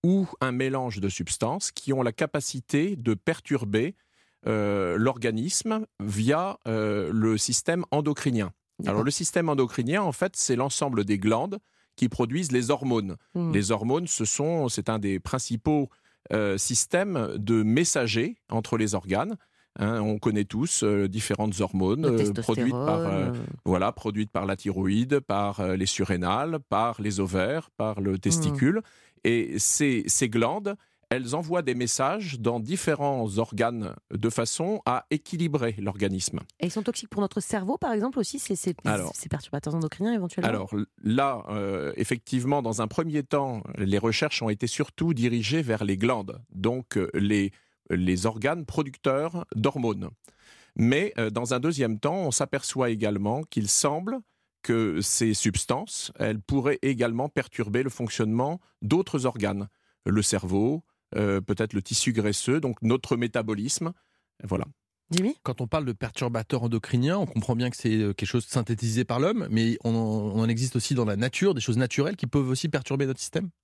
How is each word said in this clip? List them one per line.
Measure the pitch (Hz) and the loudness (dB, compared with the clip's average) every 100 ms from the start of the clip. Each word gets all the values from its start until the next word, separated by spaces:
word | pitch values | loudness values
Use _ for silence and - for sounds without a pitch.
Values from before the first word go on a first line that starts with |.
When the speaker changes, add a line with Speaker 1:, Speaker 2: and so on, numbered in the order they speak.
Speaker 1:
ou | 170 196 180 - | 4 4 2 0
un | 131 | -2
mélange | 123 131 135 127 101 | 2 0 0 -4 -2
de | 95 | -4
substances | - - - 113 170 - | -2 -4 -2 0 0 -4
qui | - - | -6 -2
ont | 135 | 0
la | 123 | 0
capacité | 110 156 151 - 131 - 143 175 185 | 0 -2 -2 -4 -8 -2 0 2 0
de | 117 104 | 0 0
perturber, | - 165 - 139 107 107 139 - _ _ _ _ - | 0 -2 0 -2 2 0 0 -4 _ _ _ _ -2
euh, | 110 104 101 92 87 | 0 2 2 2 2
l'organisme | 120 123 120 110 143 - 226 220 220 _ | 2 2 -2 0 -2 -2 -2 -4 -4 _
via, | 101 101 113 151 185 196 123 | -4 0 2 2 0 -6 -4
euh, | 110 107 104 85 | 0 0 0 0
le | 110 110 110 | 2 4 2
système | - 120 - 170 175 | 0 0 0 -2 0
endocrinien. | 147 151 147 147 117 95 - _ _ | 0 0 0 0 0 -2 -6 _ _
Speaker 2:
D'accord. | 104 | 0
Speaker 1:
Alors, | 104 | 2
le | 120 | 2
système | - 170 180 165 | 0 0 0 2
endocrinien, | 143 123 - 120 180 | 2 2 0 0 0
en | 190 | 0
fait, | 135 185 - | 0 -2 -2
c'est | - 123 | 0 2
l'ensemble | 135 - 143 117 101 | 0 0 0 0 2
des | 104 | 2
glandes | 101 113 170 196 _ _ _ - | 4 2 0 -6 _ _ _ -2
qui | 123 | -2
produisent | - 120 143 175 | 2 0 0 2
les | 127 120 | 2 2
hormones. | 143 135 117 98 87 _ | 0 2 0 0 -8 _
Speaker 2:
Hmm. | 180 170 | -4 0
Speaker 1:
Les | 101 98 | 2 2
hormones, | 110 110 143 175 | 0 2 0 0
ce | - 107 | -2 -2
sont, | - 147 170 131 | 0 0 0 0
c'est | 113 101 | -2 -2
un | 110 | 0
des | 101 95 | 0 -2
principaux, | - 131 - 117 - 151 139 _ _ _ - | -2 -4 -2 -2 2 2 0 _ _ _ -4
euh, | 107 104 98 | 0 0 0
systèmes | - 120 - 175 202 165 104 78 | 0 0 2 0 2 0 -2 -4
de | 104 113 | 2 2
messagers | 107 120 170 156 120 104 147 240 _ | 4 4 4 2 2 0 0 -4 _
entre | 110 107 117 | -4 0 0
les | 110 | 2
organes. | 101 92 95 170 220 _ _ _ - | 0 0 0 0 -4 _ _ _ -2
Hein, | 104 113 | 0 0
on | 107 107 | 0 0
connaît | - 107 101 | 2 2 0
tous, | 107 160 - | -2 -2 0
euh, | 107 104 98 | 2 2 2
différentes | 101 - 101 107 92 | -2 -2 -2 -2 0
hormones, | 98 95 95 120 156 | 0 2 2 2 2
Speaker 2:
Le | 117 104 | 2 0
Speaker 1:
euh, | |
produites | 101 117 110 120 | 0 -2 0 0
par, | 123 135 - | 0 0 0
euh, | 165 95 92 | 0 0 -2
Speaker 2:
testostérone, | 120 | -4
euh. | - - - | -8 -8 0
Speaker 1:
voilà, | 90 98 | 2 2
produites | - 110 104 107 | -2 -6 -4 -2
par | - 98 | -2 -2
la | 98 | -2
thyroïde, | 101 92 95 104 123 139 | -2 0 2 2 2 0
par, | 135 101 101 101 | 0 -2 -2 -2
euh, | 92 95 | -2 0
les | 98 | 0
surrénales, | - 95 90 90 107 151 160 - | 0 0 0 0 0 0 -4 -2
par | 101 117 110 | 0 0 0
les | 104 95 | -4 -2
ovaires, | 95 95 95 151 - | 0 2 0 0 -6
par | _ 110 104 | _ -4 0
le | 98 | 0
Speaker 2:
Hmm. | 95 | 0
Speaker 1:
testicule. | - 170 151 143 135 208 - _ _ _ - | 2 2 2 2 2 0 -4 _ _ _ 0
Et | 117 82 82 | 0 0 0
ces, | - - 147 120 - | 0 2 4 2 2
ces | - 127 | 2 2
glandes, | 113 113 185 202 202 _ _ _ | 2 0 0 -4 -8 _ _ _
elles | 127 120 147 | -2 0 -4
envoient | 160 175 | 0 0
des | 147 123 | 0 0
messages | 120 - 135 196 190 135 | 0 0 0 0 -4 -2
dans | 113 120 | 0 0
différents | 110 185 - 143 143 135 113 98 | -2 -2 0 2 2 0 0 0
organes | 113 104 120 120 101 - _ | -2 0 0 0 -8 -10 _
de | 107 113 | -2 0
façon | - 117 - 165 214 - | 0 -2 -2 -2 -2 0
à | 123 - | -2 -2
équilibrer | 151 - 175 170 143 117 104 | -4 -4 -2 0 0 0 -2
l'organisme. | 101 98 101 95 - - - _ | -6 0 0 0 -2 -6 -10 _
Speaker 2:
Et | 175 | -4
ils | |
sont | 214 | -2
toxiques | 214 233 - | -4 -6 -6
pour | 202 | -2
notre | 196 - | -2 -2
cerveau, | - 214 185 294 | -2 -4 -2 -2
par | 320 | 0
exemple, | 220 233 269 | 0 0 -2
aussi, | 202 277 | -4 -4
ces, | - 190 | -4 -2
ces, | - 170 - | -2 -4 -2
Speaker 1:
Alors, | 107 87 - | 0 -2 -8
Speaker 2:
ces | - | -6
perturbateurs | - - 143 156 160 | -6 -4 -6 -4 -2
endocriniens, | 156 - 208 | -4 -2 -2
éventuellement ? | 233 180 - 143 | -2 -4 -2 0
Speaker 1:
alors, | 110 98 | 0 -2
l-, | 104 104 _ | -4 -4 _
là, | - 120 139 123 - | 0 2 2 -2 -6
euh, | 104 101 98 71 - | -4 -2 -2 -4 -2
effectivement, | - 123 - 131 123 143 | -2 -2 -2 -2 2 0
dans | 117 107 | 0 -2
un | 110 | -2
premier | - 165 147 | 0 0 -2
temps, | 135 147 135 117 - - | 0 0 0 -4 -8 -2
les | 98 101 | 2 4
recherches | 113 110 151 - | 4 2 0 0
ont | 113 | -2
été | 104 117 | 0 -2
surtout | - 147 - 165 | -2 -4 0 0
dirigées | 143 120 117 104 156 | 4 4 2 0 0
vers | 139 110 | 0 0
les | 104 98 | 0 2
glandes, | 117 123 98 - - | 2 2 -2 -10 -12
donc, | 95 98 127 127 107 | -2 -2 -2 -2 -2
euh, | 90 | 0
les, | - 101 104 98 - _ _ _ | 0 2 4 2 -2 _ _ _
les | 90 90 92 104 | 0 2 2 0
organes | 110 127 170 147 | 0 -2 -2 -4
producteurs | - 143 131 143 135 156 175 - - | -2 -4 -2 0 2 0 -6 -6 0
d'hormones. | 127 139 117 98 92 - _ _ - - - - | 0 0 -2 -2 -6 -12 _ _ -20 -20 -18 2
Mais, | 117 135 202 - | 4 4 0 -2
euh, | 110 | -2
dans | 107 120 | -2 -2
un | 127 | 0
deuxième | 147 151 120 107 | 0 0 0 0
temps, | 147 180 | 0 0
on | 170 | -2
s'aperçoit | - 139 139 - 135 127 | 0 0 -2 -4 -2 0
également | 113 107 101 101 127 | 2 0 0 0 -2
qu'il | 160 - 101 | -4 -2 0
semble | - 147 151 190 262 - _ _ _ | 2 2 0 -4 -6 -8 _ _ _
que | - 117 110 80 | 0 2 2 0
ces | 98 - 117 104 | 0 2 2 2
substances, | 110 92 - 123 214 - - - | 2 0 -2 -2 -2 -10 -10 -4
elles | 110 110 | -2 -2
pourraient | - 139 127 143 | 0 0 2 0
également | 135 127 120 117 143 | 0 2 0 0 -2
perturber | - 131 - 107 110 | -4 -6 -4 -2 0
le | 135 | 0
fonctionnement | - 117 - 110 113 135 175 _ _ | -4 -6 0 0 2 0 -4 _ _
d'autres | 107 160 190 147 127 | 0 2 2 0 0
organes, | 120 101 98 101 _ _ _ | 0 -2 -2 -6 _ _ _
le | - 104 | 2 2
cerveau, | 101 98 90 95 113 156 - _ _ - | 4 0 0 2 2 0 -6 _ _ -2
euh, | 104 98 | 2 0
peut-être | 95 101 110 | 0 -2 0
le | 101 | -2
tissu | - 113 - | -2 0 0
graisseux, | 113 104 101 - 147 | 2 0 0 2 0
donc | 143 110 | 0 -2
notre | 110 127 - 120 | 2 0 2 -2
métabolisme, | 117 120 110 107 113 - 165 180 _ _ _ _ | 0 -2 -2 -4 -2 -4 -4 -8 _ _ _ _
voilà. | 101 92 - - _ _ _ | -4 -4 -4 -10 _ _ _
Speaker 2:
Jimmy ? | 165 196 294 | 2 2 -2
Speaker 3:
Quand | - 123 | -6 -4
on | 120 | -2
parle | 156 139 | -2 -2
de | |
perturbateurs | 110 120 - 123 117 110 131 | -6 -8 -4 -4 -2 -2 -2
endocriniens, | 117 113 - 123 131 190 | 0 -2 0 2 2 0
on | 180 | 0
comprend | - - 117 | -2 0 0
bien | 123 | 0
que | 117 | -2
c'est, | 120 110 | 0 2
euh, | 104 | 2
quelque | 98 95 | -2 -2
chose | 120 - | -2 0
de | |
synthétisé | 131 110 113 120 110 123 | -2 0 -2 0 0 0
par | 117 | 0
l'homme, | 160 226 165 | 0 0 0
mais | 107 113 117 | 2 2 2
on | 117 113 | 0 0
en, | 110 107 104 101 | 0 0 0 0
on | |
en | 113 | 0
existe | 113 127 120 | 2 0 -2
aussi | - 127 | 0 0
dans | 110 | 0
la | 101 | 0
nature, | 123 - 190 | -2 2 2
des | 147 | 2
choses | 104 113 | 0 0
naturelles | 127 - 139 208 | 2 0 -2 -2
qui | 123 | -2
peuvent | 147 131 | 0 0
aussi | 131 160 | 0 -2
perturber | 147 - 139 139 | -4 -2 -2 -2
notre | 131 | -4
système ? | - - 190 _ | -4 -4 -6 _